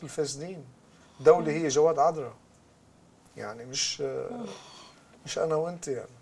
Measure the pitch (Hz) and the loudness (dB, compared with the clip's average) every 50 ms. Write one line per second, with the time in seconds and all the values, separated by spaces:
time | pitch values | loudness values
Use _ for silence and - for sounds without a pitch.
0 | 165 135 - 165 147 131 131 139 160 180 190 160 131 - - - _ - - - | -10 -8 -4 -4 -4 -4 -4 -8 -10 -12 -12 -14 -16 -18 -20 -20 _ -20 -20 -20
1 | - - - - 131 156 170 - - 151 147 165 165 147 131 147 151 165 160 143 | -20 -20 -18 6 8 8 8 8 6 0 0 0 0 2 4 4 4 4 4 4
2 | 143 170 165 156 131 113 113 - - _ _ - _ _ _ _ _ _ _ _ | 2 2 2 0 -6 -10 -12 -16 -20 _ _ -20 _ _ _ _ _ _ _ _
3 | _ _ _ _ _ - - 110 107 104 113 117 120 127 135 143 - - - - | _ _ _ _ _ -20 -16 -12 -12 -12 -12 -12 -14 -8 -6 -4 -4 -4 -4 -4
4 | 143 135 131 131 - - 240 240 233 - 190 - - - - - - - - - | -6 -6 -6 -6 -8 -8 -10 -10 -12 -12 -14 -16 -20 -20 -20 -20 -20 -20 -20 -20
5 | - - - - - 151 - - 160 160 156 151 165 175 180 170 - 151 131 117 | -20 -20 -20 -18 -14 -8 -2 -2 0 0 0 0 -2 -4 -6 -8 -8 -6 -6 -6
6 | - - - - | -8 -12 -18 -20